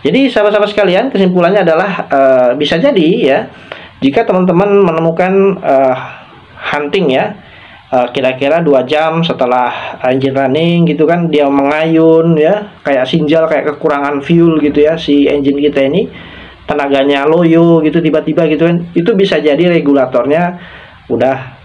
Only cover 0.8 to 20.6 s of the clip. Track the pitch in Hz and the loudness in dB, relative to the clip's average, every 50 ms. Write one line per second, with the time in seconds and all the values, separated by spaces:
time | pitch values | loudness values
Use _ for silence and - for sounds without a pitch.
0.8 | 202 185 175 185 240 269 - 196 190 185 180 180 170 170 196 208 185 170 160 160 | 0 2 2 0 -2 -2 0 0 0 2 2 2 2 2 2 2 2 2 0 0
1.8 | 190 202 180 - - - - 139 135 131 131 127 127 123 123 139 147 143 175 165 | 0 -2 -4 -8 -6 -2 0 2 4 4 4 4 2 2 0 0 -2 -2 -2 0
2.8 | - 285 285 196 160 156 196 - 208 135 135 180 226 - - - - - - - | 0 0 2 2 2 2 0 0 0 0 0 0 -2 -6 -16 -20 -20 -18 -18 -18
3.8 | - - - - - 269 - 233 226 226 202 185 185 185 175 170 196 208 202 202 | -18 -20 -14 -4 -2 0 0 0 0 0 0 0 0 2 2 2 2 2 4 2
4.8 | 196 175 160 160 165 165 165 175 180 185 190 196 190 196 185 - - 151 139 135 | 2 2 0 0 -2 -2 0 0 -2 0 2 2 2 0 0 -2 -2 0 2 2
5.8 | 135 131 127 127 - - - - - - - - - - - - - - - 147 | 2 0 0 -2 -6 -14 -16 -20 -20 -20 -20 -20 -20 -20 -20 -14 -10 -6 -6 -6
6.8 | 147 143 - 196 185 147 127 139 190 208 - - - - - - - - - - | -6 -4 -2 -2 -2 0 0 0 -2 -4 -8 -12 -18 -20 -20 -20 -20 -20 -20 -20
7.8 | - _ - 127 123 120 - 139 131 131 131 131 139 139 156 170 170 151 139 131 | -12 _ -2 -2 -2 -2 -4 -4 -2 -2 -2 -2 -2 -2 0 0 2 2 2 2
8.8 | 123 123 151 151 160 160 160 165 165 165 131 - 131 123 123 127 123 120 - - | 0 0 -2 -2 0 0 -2 -2 -2 -2 -2 -2 -2 0 0 0 0 -2 -4 -8
9.8 | - - - - - 127 131 135 131 139 127 135 139 131 131 151 165 170 170 170 | -12 -12 -14 -4 -2 -2 0 0 -2 -2 -2 0 -2 0 0 0 0 0 2 2
10.8 | 170 156 147 - 156 147 170 170 170 165 147 147 143 139 139 139 139 139 147 156 | 2 0 0 0 0 0 0 0 -2 -2 0 0 0 2 0 0 0 0 0 0
11.8 | 160 165 165 160 160 160 160 165 165 170 165 151 151 160 196 208 208 - - - | 0 0 2 2 4 4 4 4 4 2 2 2 2 2 0 -2 -4 -12 -18 -10
12.8 | - 151 139 131 127 131 - 165 170 147 160 160 160 160 156 143 143 151 147 143 | -4 -2 -2 -2 -2 -2 -2 -2 0 0 0 0 2 0 -2 -2 -2 -4 -6 -4
13.8 | - 156 147 143 143 143 147 139 135 - 170 170 170 170 160 156 143 147 143 147 | -4 -2 -2 -2 -2 -4 -4 -6 -2 0 2 2 4 4 2 2 0 0 2 2
14.8 | 147 151 165 165 165 - 143 143 143 143 139 147 139 143 139 143 143 151 147 143 | 2 2 0 -2 -2 0 2 2 2 2 0 0 0 -2 -2 0 -2 0 0 0
15.8 | 135 135 147 185 233 - - - - - - - - - - - - - 151 147 | -2 0 0 -2 -4 -4 -10 -18 -20 -20 -20 -20 -20 -20 -20 -20 -8 -6 -4 -4
16.8 | 143 139 139 139 135 143 143 139 139 147 160 170 175 165 165 165 170 170 170 160 | -2 0 0 0 2 2 0 0 0 0 2 2 2 4 4 4 4 4 4 2
17.8 | 151 156 147 170 165 160 151 156 151 - 151 175 165 156 156 143 165 170 170 175 | 2 0 -2 0 0 0 -2 -2 -2 -2 -2 0 0 0 0 0 0 0 0 -2
18.8 | 170 - - 175 170 202 226 190 196 185 175 156 147 151 143 143 175 175 175 165 | -4 -4 -4 -2 0 0 2 0 0 0 0 0 0 0 0 2 2 2 2 0
19.8 | 143 143 143 139 131 127 127 127 120 135 147 165 175 175 185 180 | 2 2 2 2 0 0 0 -2 0 0 0 0 0 -2 -4 -8